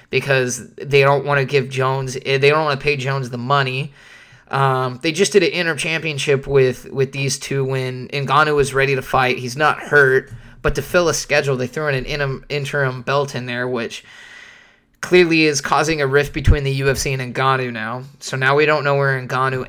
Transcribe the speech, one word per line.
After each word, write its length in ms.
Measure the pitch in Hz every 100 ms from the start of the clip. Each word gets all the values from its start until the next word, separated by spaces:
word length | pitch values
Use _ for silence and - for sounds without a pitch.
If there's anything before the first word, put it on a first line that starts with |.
| _
because 580 | 131 135 135 123 120 107
they 260 | - 143 139
don't 240 | 139 143
wanna 220 | 143 143 131
give 240 | 143 127
Jones, 480 | 131 131 135 131 - -
eh, 100 | 135
they 140 | 139
don't 140 | 151
wanna 120 | 156 139
pay 200 | 143 143
Jones 340 | 131 139 123
the 80 | 120
money. 560 | 123 143 131 131 147 - - - - - -
Um, 480 | 135 135 131 131 123
they 100 | 165
just 200 | 147 131
did 100 | -
an 80 | 165
interim 280 | 160 170 147
championship 680 | 170 160 160 143 147 139 135
with, 440 | 139 131 123 -
with 200 | 135 135
these 260 | 139 135 135
two 260 | - 139
when 440 | 131 131 127 127 123
Ngannou 460 | 143 135 139 151
was 200 | 147 131
ready 200 | 131 135
to 80 | 131
fight. 360 | 127 135 127 127
He's 180 | 127 123
not 220 | 151 -
hurt, 520 | - 147 135 131 131 - - -
but 140 | 151
to 80 | 147
fill 260 | 143 180 170
a 60 |
schedule, 420 | 143 - 147 143 131
they 100 | 123
threw 220 | - 151
in 60 |
an 100 | 131
interim, 400 | 120 147 143 131 -
interim 500 | 147 139 147 135 127
belt 340 | 123 139 139
in 120 | 131 123
there, 200 | 120 123
which 380 | 123 110 - - - - - - - - _ _ _
clearly 440 | - 180 170 165
is 180 | 160 139
causing 400 | - 143 151 160
a 40 | 139
rift 280 | 139 139
between 280 | 160 139 151
the 80 | 139
U 180 | 135 139
F 80 | 123
C 160 | 147
and 200 | 135 123
Ngannou 380 | 120 135 131 127
now. 300 | 117 110 123 135 -
So 180 | - 131
now 180 | 131 143
we 100 | 151
don't 180 | 151
know 120 | 143 143
where 220 | 139 135
Ngannou 460 | 127 131 131 131